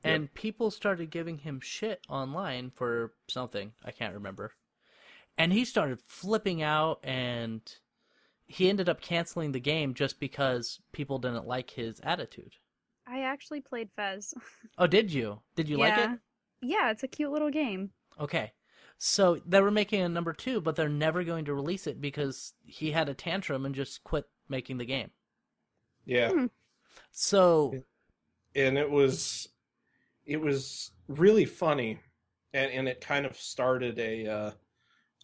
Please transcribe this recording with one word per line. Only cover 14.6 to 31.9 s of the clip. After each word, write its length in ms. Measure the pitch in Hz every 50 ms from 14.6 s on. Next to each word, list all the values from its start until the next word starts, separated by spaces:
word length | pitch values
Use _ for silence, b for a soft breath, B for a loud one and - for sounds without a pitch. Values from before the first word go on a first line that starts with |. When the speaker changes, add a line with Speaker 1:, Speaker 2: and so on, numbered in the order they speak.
| - - _
Speaker 2:
Oh, 100 | - 180
did 240 | 160 175 208 233 190
you? 300 | 151 131 113 104 104 - _ _ -
Did 140 | 165 156 147
you 80 | 147
like 160 | 143 - 220 214
it? 60 | 214
Speaker 3:
Yeah. 140 | 214 226 240 233 _ _ _ _ _ _ _ _
Yeah, 300 | 254 247 359 427 302 226
it's 120 | 220 - -
a 40 |
cute 240 | 254 - - 294 285
little 200 | 294 302 302 302
game. 400 | 269 311 294 226 190 185 196 196 - _ _ _ _ -
Speaker 2:
Okay. 320 | 147 - 175 151 110 104 - _ b b b b b b b b
So 380 | - - - 202 196 175 170 - -
they 160 | 175 190 196
were 80 | 196 208
making 320 | 208 214 202 - 214 196
a 80 | 180 170
number 240 | 170 170 170 165 156
two, 260 | - - - 180 208
but 160 | 156 160 151
they're 140 | 165 156 147
never 340 | 147 147 156 160 156 180 175
going 220 | 165 165 165 151
to 80 | 143 143
release 320 | 139 139 139 123 - -
it 160 | 156 - 131
because 520 | 143 143 - 147 143 139 131 - - - - _ _
he 240 | - - - 156 156
had 180 | 147 165 156 143
a 40 | 135
tantrum 500 | - - 170 175 196 - - 143 131 135
and 120 | 139 135
just 280 | 135 135 - - - -
quit 220 | - 160 147 - _ _ _ _ -
making 300 | 135 131 123 - 131 123
the 60 | 120
game. 260 | 120 135 131 101 - _ _ _ _ _ _ _ _ _ _ _ _ _ _ _ _ _ _ -
Speaker 1:
Yeah. 280 | - 123 120 - -
Speaker 3:
Hmm. 140 | 381 302 254 - - _ _ _ _ _ b b b b b b
Speaker 2:
So 720 | b - - - 208 196 185 175 170 156 147 123 135 127 - _ _ _ _ _ _ _ _ _ _ _ _ _ -
Speaker 1:
And 200 | 139 135 131 135
it 140 | 139 147 139
was, 600 | 143 143 139 131 131 - - - - - - - _ _ _ _ _ _ _ _ _ _ _ _ _ _ _
it 160 | 131 147 156
was 480 | 156 147 139 131 131 - - - - - - _ _
really 380 | - 139 147 175 208 220 214 143
funny, 540 | - - - 180 156 147 139 117 110